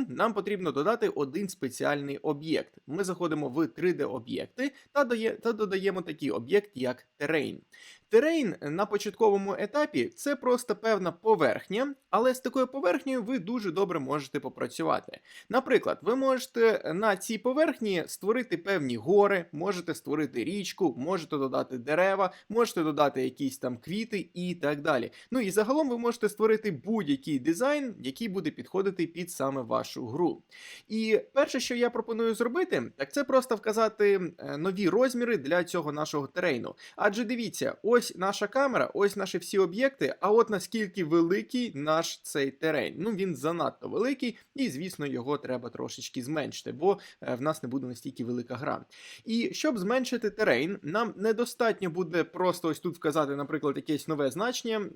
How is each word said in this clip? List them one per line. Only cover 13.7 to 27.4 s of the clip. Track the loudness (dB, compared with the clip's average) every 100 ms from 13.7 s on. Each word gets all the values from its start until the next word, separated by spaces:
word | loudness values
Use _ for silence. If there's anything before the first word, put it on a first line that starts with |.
добре | 0 0 0
можете | -2 -4 -2 -6
попрацювати. | -6 -6 -6 -2 0 0 -2 -16 -18 -20 -2
Наприклад, | 0 4 2 2 -2
ви | 0 2
можете | 2 0 -2 2 4 4 0 0
на | 0 0
цій | -2 -2
поверхні | 0 2 2 2 0 0 -2
створити | -4 0 0 0 -4
певні | 0 0 0 -2
гори, | 4 6 6 4 -2
можете | -4 -2 -2 -4 -6
створити | -2 -2 0 -2
річку, | -2 -4 -6 0 0 2
можете | 2 2 -2 -2
додати | 0 0 -2 -4
дерева, | 0 4 4 4 0 -2 -2
можете | 2 2 2
додати | 2 4 4 2
якісь | -2 -2 -6 -4
там | -6 -6
квіти | -6 -6 -4 -4 -6
і | -6 -6 -2
так | -2 0
далі. | 2 0 0 -10 -4
Ну | -2
і | 0
загалом | 2 2 2 0
ви | 0
можете | -2 0 -2
створити | 2 4 4 0
будь-який | -4 -2 0 0 0 0
дизайн, | -2